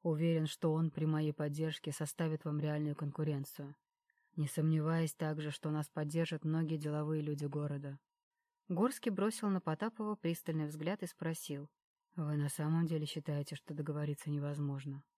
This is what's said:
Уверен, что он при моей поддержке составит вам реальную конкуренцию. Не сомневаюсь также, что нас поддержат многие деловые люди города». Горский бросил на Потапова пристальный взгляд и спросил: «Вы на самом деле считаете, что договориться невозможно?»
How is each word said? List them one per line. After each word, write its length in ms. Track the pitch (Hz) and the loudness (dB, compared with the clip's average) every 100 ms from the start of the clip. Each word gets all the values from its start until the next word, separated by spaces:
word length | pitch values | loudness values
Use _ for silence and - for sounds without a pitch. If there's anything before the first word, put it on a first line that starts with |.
Уверен, 440 | 170 151 165 165 156 | 2 4 4 4 2
что 260 | - 165 | 2 2
он 180 | 156 165 | 4 2
при 140 | 156 | 2
моей 280 | 156 156 151 | 2 4 2
поддержке 600 | 147 151 147 160 151 - | 0 -2 0 -2 -2 -6
составит 520 | 143 147 - 165 156 | -4 -6 -2 0 0
вам 160 | 156 147 | 0 0
реальную 340 | 151 151 151 | 2 0 0
конкуренцию. 800 | 147 147 139 151 143 139 - 143 143 _ _ _ _ _ - | 0 -4 0 0 0 -4 -8 -12 -14 _ _ _ _ _ -2
Не 100 | 147 | -2
сомневаюсь 680 | - 156 156 151 165 160 | 2 4 4 4 2 2
также, 360 | - 156 151 151 | 0 -2 -2 -4
что 200 | 143 156 | -2 0
нас 180 | 151 147 | 0 -2
поддержат 560 | - 151 160 165 160 | -2 0 2 0 0
многие 320 | 156 160 160 160 | 2 2 2 0
деловые 460 | 151 151 151 156 | 0 0 0 0
люди 220 | 151 143 | 0 -2
города». 540 | 147 147 147 143 139 139 _ _ _ _ _ _ _ | -2 -2 -2 -2 -6 -10 _ _ _ _ _ _ _
Горский 420 | 175 233 - - | 2 2 2 -2
бросил 380 | 196 202 220 208 | 2 0 2 0
на 120 | 190 | 2
Потапова 540 | 170 156 214 226 214 | 0 0 -2 -2 -4
пристальный 520 | 214 165 170 - 160 151 | -2 0 -2 -2 0 0
взгляд 360 | 151 160 208 | -2 -4 -4
и 40 | 180 | -6
спросил: 600 | - 160 160 - 143 147 _ _ _ _ - | -4 -4 -4 -6 -8 -8 _ _ _ _ -4
«Вы 200 | 151 151 | 0 2
на 120 | 147 | 0
самом 380 | - 151 160 165 | 0 2 2 2
деле 200 | 160 151 | 0 -2
считаете, 500 | - 143 147 143 147 | -6 -2 -2 -2 -8
что 180 | - | -10
договориться 560 | 147 147 147 147 143 - | -6 -4 -2 -2 -2 -2
невозможно?» 720 | 147 147 147 143 139 143 139 - | -2 -2 0 -2 -2 -6 -8 -12